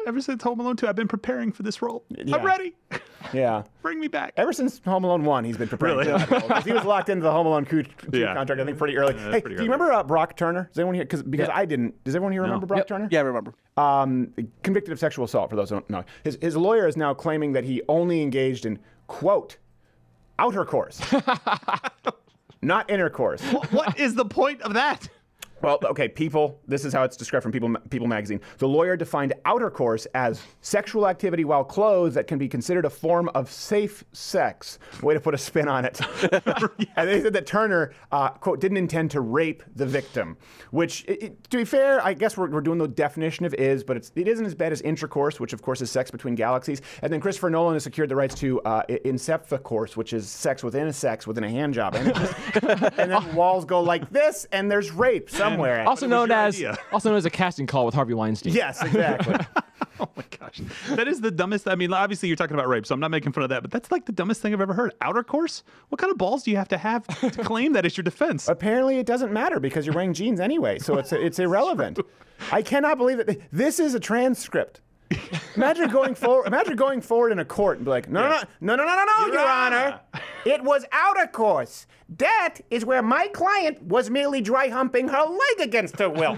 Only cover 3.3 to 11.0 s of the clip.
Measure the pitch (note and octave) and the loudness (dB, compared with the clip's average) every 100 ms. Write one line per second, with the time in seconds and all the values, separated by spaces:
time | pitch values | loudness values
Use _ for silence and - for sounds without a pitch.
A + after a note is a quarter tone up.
3.3 | C3 B2 G#2+ G#2 _ - D#4+ D#4 - - | 0 2 0 -4 _ -6 -4 -4 -4 -4
4.3 | - F4 E4 B3+ - F#3 F#3+ F#3 F3 D3 | 0 0 0 -2 -2 -2 0 2 2 2
5.3 | C3+ A#2 A2+ A#2 B2 E3 C#3 D3 D3 D#3 | 2 0 -4 -4 0 0 2 2 2 2
6.3 | B3+ - G#3+ F#3+ A#3 G3 G3 G3+ F#3 D#3+ | 0 2 0 0 0 2 0 0 0 2
7.3 | D#3 D#3+ D3+ C#3 D#3+ C#3 - - B2+ G#2+ | 2 2 0 0 -2 -2 -10 -4 0 0
8.3 | A2 C#3 C3+ C3+ D3 D3+ C3+ C#3 A#2 G#2 | 0 -2 -2 -2 -2 0 2 2 0 -2
9.3 | A3 A#2+ F#2+ A3+ C#4 E4+ A3+ C#3+ D#3+ E3 | -2 -2 -4 0 2 4 2 2 2 2
10.3 | - E3+ F3 F3 D#3 F3 F3+ | 0 -2 -2 -4 -2 0 -2